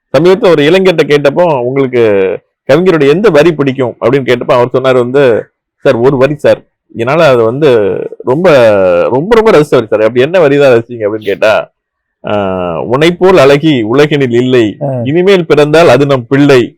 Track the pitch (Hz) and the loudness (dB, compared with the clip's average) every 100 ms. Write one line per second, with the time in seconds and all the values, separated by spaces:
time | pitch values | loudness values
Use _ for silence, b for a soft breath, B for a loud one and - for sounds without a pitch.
0 | _ 135 175 190 208 156 143 185 185 165 | _ 0 2 2 2 2 2 2 0 0
1 | 143 147 143 151 175 139 123 135 131 123 | 0 0 0 0 0 -2 -4 -2 -2 0
2 | 110 101 95 98 - _ - 147 185 165 | 0 2 -2 -4 -12 _ -2 0 2 2
3 | 139 160 220 147 165 147 139 131 120 - | 2 2 2 2 2 0 -4 -4 -6 -4
4 | 113 139 127 123 123 127 123 131 131 127 | -2 -2 -2 -4 0 0 0 -2 0 0
5 | 123 139 135 104 - _ _ _ 147 117 | 0 0 0 0 -4 _ _ _ -2 0
6 | 123 139 135 147 123 107 - _ _ - | 0 0 -2 0 -2 -2 -4 _ _ -8
7 | 113 156 156 123 113 131 156 117 98 98 | -4 0 2 2 0 0 0 2 0 -4
8 | - - - 139 185 143 113 104 92 87 | -8 -10 -6 -2 2 4 4 2 2 0
9 | 80 120 185 233 220 175 151 135 110 107 | 0 -2 -2 0 2 2 2 -2 -2 -2
10 | 110 123 139 185 147 143 139 117 117 120 | 0 0 -2 0 0 2 2 0 -2 -6
11 | 104 110 104 90 107 95 - _ _ _ | -6 -6 -6 -2 0 -2 -4 _ _ _
12 | _ _ - 104 98 92 90 82 71 131 | _ _ -8 -6 -4 -6 -6 -6 -6 -2
13 | 165 175 185 185 135 143 156 135 107 131 | -2 0 2 4 4 2 0 -2 -2 0
14 | 151 147 131 117 127 127 110 - 143 131 | 0 0 0 0 0 0 0 -4 -8 -6
15 | 120 160 185 190 165 147 147 151 170 127 | -4 -2 2 0 0 0 2 2 4 2
16 | 139 135 113 139 143 131 101 | 2 -2 -2 0 2 2 0